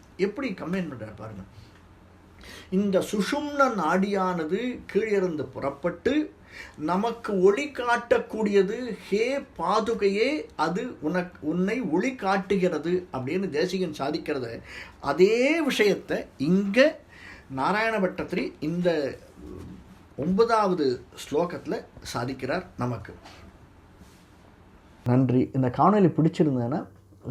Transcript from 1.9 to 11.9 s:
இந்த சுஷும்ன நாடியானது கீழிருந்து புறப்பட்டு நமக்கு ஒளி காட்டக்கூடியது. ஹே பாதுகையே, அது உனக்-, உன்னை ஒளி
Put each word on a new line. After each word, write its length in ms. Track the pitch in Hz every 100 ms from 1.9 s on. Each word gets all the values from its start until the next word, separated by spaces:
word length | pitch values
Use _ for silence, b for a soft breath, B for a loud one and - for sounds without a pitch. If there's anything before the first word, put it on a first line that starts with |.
| - - - - - B B B
இந்த 280 | 190 202 185
சுஷும்ன 760 | - 208 190 285 294 285 269 214
நாடியானது 1040 | 156 185 202 196 185 175 156 196 247 233 -
கீழிருந்து 580 | 196 220 202 185 151
புறப்பட்டு 680 | 123 - 139 143 175 170 - 294 302 - B B B -
நமக்கு 680 | 156 180 233 226 - 196
ஒளி 300 | 185 240 294
காட்டக்கூடியது. 1200 | 262 240 233 - 240 233 220 208 202 190 233 247 190 -
ஹே 300 | 202 240 277
பாதுகையே, 1080 | 285 - 170 214 208 214 202 202 247 302 - -
அது 400 | 156 180 247 -
உனக்-, 360 | 151 180 175 -
உன்னை 400 | 151 175 190 247
ஒளி 340 | 202